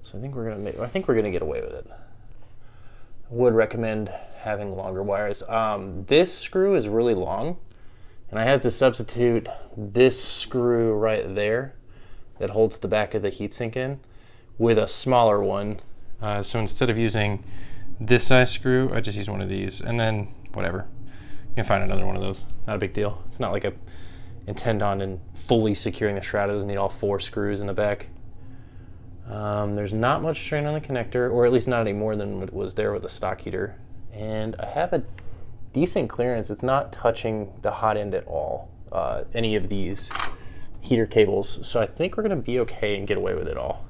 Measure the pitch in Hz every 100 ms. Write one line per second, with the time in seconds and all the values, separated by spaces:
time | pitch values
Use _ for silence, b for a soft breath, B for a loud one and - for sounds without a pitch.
0 | - - 131 131 113 104 101 - 123 190
1 | 190 117 104 87 80 62 - 65 - -
2 | - - - - - - - - - -
3 | - - - 117 123 113 110 117 113 107
4 | 107 B B - 113 104 104 95 95 95
5 | 101 98 104 101 - 113 110 104 98 90
6 | 98 143 185 - - 190 190 185 107 107
7 | 120 104 90 95 139 175 - b b b
8 | b b b 107 113 135 123 107 131 117
9 | 110 120 120 117 - B B - 104 107
10 | 127 123 - - - 127 120 120 113 107
11 | 110 110 - 98 104 113 135 - - b
12 | b b b - 101 101 110 - 98 107
13 | 104 107 101 98 104 - 117 117 127 139
14 | b b b b b - 117 110 107 -
15 | - 127 113 104 98 98 104 104 - -
16 | - - 107 104 101 120 107 - 127 110
17 | 113 107 104 98 - B B B B -
18 | 110 123 - 127 123 - 131 127 131 -
19 | 107 101 101 98 95 98 95 - - 117
20 | 113 107 101 - - 101 92 95 98 -
21 | - - - - - - 107 101 95 95
22 | 95 95 98 95 - - - 104 101 -
23 | 101 - 101 - 117 98 101 - - B
24 | B B B B - 101 120 107 101 98
25 | 95 92 - - - 120 107 101 110 -
26 | 107 101 - 104 101 104 98 101 98 -
27 | 101 101 - - 101 101 101 101 104 101
28 | - - - - B B B B B B
29 | B - - 104 104 104 101 104 101 107
30 | 120 151 160 151 - 151 147 151 151 131
31 | 113 123 123 120 120 123 107 120 110 101
32 | 107 107 101 98 92 - 98 95 107 104
33 | 98 - 95 95 - 95 101 - - -
34 | - 107 107 110 110 110 110 143 170 165
35 | - - B B B - - - 165 -
36 | 120 - 123 120 104 104 127 135 - -
37 | 120 113 113 107 98 - - - 110 104
38 | 104 95 - 80 73 - - - - -
39 | - 117 - 117 113 107 95 101 90 98
40 | - - B B B B B - - 120
41 | 110 113 104 98 98 - 101 120 104 -
42 | 180 196 214 180 117 123 113 - 107 101
43 | 98 98 95 90 82 71 64 - -